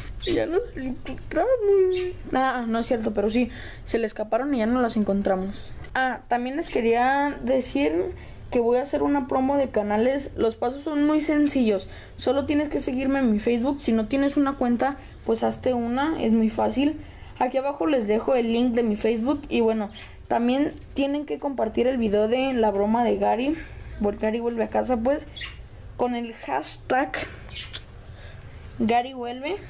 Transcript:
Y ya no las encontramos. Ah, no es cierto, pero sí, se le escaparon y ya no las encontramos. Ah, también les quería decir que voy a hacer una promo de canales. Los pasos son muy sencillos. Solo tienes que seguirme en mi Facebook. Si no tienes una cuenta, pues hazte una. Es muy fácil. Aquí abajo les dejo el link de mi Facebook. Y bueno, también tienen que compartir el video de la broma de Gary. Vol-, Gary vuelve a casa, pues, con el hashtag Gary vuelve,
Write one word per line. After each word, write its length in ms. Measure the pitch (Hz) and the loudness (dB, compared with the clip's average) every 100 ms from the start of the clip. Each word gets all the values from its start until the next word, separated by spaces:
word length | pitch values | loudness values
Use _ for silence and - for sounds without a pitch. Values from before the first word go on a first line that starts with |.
| - - | -10 -8
Y 80 | - | -2
ya 140 | 233 - | 0 2
no 120 | 359 | 0
las 180 | 480 - | -2 -6
encontramos. 720 | 262 - - 254 - 311 453 508 403 392 370 370 359 349 - | -8 -8 -8 -10 -4 0 2 2 4 4 4 2 -2 -6 -2
Ah, 320 | 254 262 247 226 | 0 2 0 0
no 120 | 226 | 0
es 80 | 233 | 0
cierto, 260 | 233 220 | 0 0
pero 160 | 208 208 | 0 2
sí, 220 | 226 240 - - - | 2 0 -2 -12 -14
se 140 | - 226 | -4 -2
le 80 | 214 | -2
escaparon 480 | - 214 226 285 | -4 -2 -2 0
y 40 | 262 | 0
ya 80 | 214 | 2
no 140 | 254 | 2
las 160 | 233 226 | 2 2
encontramos. 760 | 202 196 196 185 190 - - - - 254 | 2 2 2 0 0 -6 -10 -12 -6 0
Ah, 220 | 262 233 - | 0 -2 -2
también 280 | 240 247 285 | -2 0 -4
les 120 | 339 | -2
quería 680 | - 226 233 247 277 285 - | 0 4 4 4 4 0 -2
decir 680 | 240 262 247 277 294 330 370 - - - - | 0 0 2 0 2 2 -2 -6 -12 -14 -2
que 100 | 247 | 0
voy 160 | 233 247 | 4 2
a 60 | |
hacer 200 | 285 285 | 2 0
una 240 | 285 285 262 | 2 2 0
promo 280 | 269 262 285 | 0 2 2
de 140 | 262 | 2
canales. 600 | 214 208 208 254 277 269 - | 0 0 2 2 2 -4 -2
Los 180 | 220 | -2
pasos 280 | 220 254 277 | 0 -4 -4
son 240 | 311 294 294 | -4 2 4
muy 160 | 302 | 4
sencillos. 680 | 302 294 294 277 220 190 - - - - | 2 2 4 4 2 2 -2 -14 -16 -4
Solo 260 | 247 277 | 0 0
tienes 240 | 277 294 302 | 2 2 2
que 120 | 285 | -2
seguirme 400 | 269 254 269 277 | -2 -2 0 2
en 120 | 247 | 2
mi 60 | 214 | 2
Facebook. 420 | 233 240 262 285 | 2 2 2 0
Si 120 | - | 2
no 140 | 226 214 | 2 2
tienes 300 | 269 277 285 | 2 2 2
una 200 | 277 277 | 2 2
cuenta, 420 | 247 240 262 285 - - | 2 2 0 -2 -12 -10
pues 180 | - 226 | -2 0
hazte 300 | 226 226 254 | 0 0 0
una. 500 | 247 233 254 294 330 | 0 0 0 0 0
Es 100 | 226 | 4
muy 180 | 226 220 | 4 4
fácil. 500 | 220 214 226 285 302 - - - - | 2 0 2 0 0 -10 -16 -16 -4
Aquí 180 | 254 269 | -2 0
abajo 300 | 277 285 330 | -2 0 2
les 200 | 269 202 | 2 2
dejo 280 | 220 220 | 2 2
el 180 | 262 233 | 2 2
link 220 | 233 247 | 2 2
de 80 | 233 | 2
mi 140 | 233 208 | 2 2
Facebook. 440 | 220 226 240 294 - | 0 0 0 -2 0
Y 140 | 240 | 2
bueno, 260 | 226 220 196 - - - - | 2 2 -2 -8 -18 -16 -2
también 460 | 233 240 269 302 - - | 0 2 2 0 -2 -10
tienen 320 | - 277 294 | -2 0 0
que 140 | 294 285 | -4 -4
compartir 480 | 285 240 220 233 240 | -4 -2 -2 2 2
el 100 | 262 | 2
video 320 | 220 208 220 | 2 2 2
de 240 | 254 269 | 2 0
la 180 | 254 214 | 2 2
broma 320 | 196 208 233 | 2 2 4
de 140 | 233 202 | 2 2
Gary. 400 | 202 214 269 320 - - - - | 2 2 0 -2 -6 -14 -12 -2
Vol-, 200 | 208 214 | -2 0
Gary 200 | 220 233 | 0 0
vuelve 240 | 233 233 | -2 -2
a 40 | 214 | 0
casa, 300 | - 220 240 | 0 0 0
pues, 280 | 240 302 - - - - - - - - | 2 0 -4 -12 -14 -14 -16 -16 -16 -4
con 180 | 247 | -2
el 200 | 240 233 | -2 -6
hashtag 840 | 226 - 269 - - - 254 269 - - - - - - - - - - - - - - - - - | -10 -4 -4 -4 -10 -2 0 0 -4 -8 -12 -14 -14 -12 -12 -14 -18 -18 -16 -16 -16 -16 -16 -14 -4
Gary 360 | 226 240 254 | 2 2 0
vuelve, 420 | 262 240 254 285 403 | -6 -8 -6 -6 -6